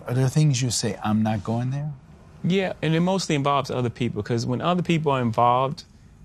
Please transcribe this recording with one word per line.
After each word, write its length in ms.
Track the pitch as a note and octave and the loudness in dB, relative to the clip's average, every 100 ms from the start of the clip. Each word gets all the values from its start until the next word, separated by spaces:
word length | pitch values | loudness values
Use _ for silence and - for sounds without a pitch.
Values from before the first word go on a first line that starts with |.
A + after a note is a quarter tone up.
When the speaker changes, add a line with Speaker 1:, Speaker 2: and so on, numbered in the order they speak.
| - | -2
Speaker 1:
Are 80 | |
there 140 | B2 C3 | 0 2
things 340 | D#3 D3+ B2+ | 4 2 2
you 80 | B2+ | 0
say, 280 | - A#2 F#2+ | -2 -4 -4
"I'm 200 | G#2+ G#2+ | 0 2
not 200 | A2 A2 | 2 -2
going 280 | F#2+ A2+ B2+ | -2 -4 -2
there"? 220 | C#3 D3+ C3+ - - - - | -4 -6 -10 -16 -20 -20 -6
Speaker 2:
Yeah, 300 | D#3 F#3+ F#3 - | -2 0 0 -2
and 140 | D3+ | 0
it 60 | D#3+ | 2
mostly 340 | F3 F#3+ - | 2 0 0
involves 360 | D3+ C#3 C#3+ C3+ | 0 2 0 0
other 200 | B2+ A#2+ | -2 -2
people, 320 | - A#2+ G#2 | -2 -4 -4
'cause 240 | G#2 A#2+ B2 | -2 -2 -2
when 140 | A#2+ | -2
other 200 | D#3+ F3+ | 0 0
people 300 | E3+ E3 D3+ | 2 0 2
are 80 | C3+ | 0
involved, 640 | A#2 A2 A#2+ B2 C3+ D#3 - - - - | 0 2 2 2 0 -4 -12 -20 -20 -20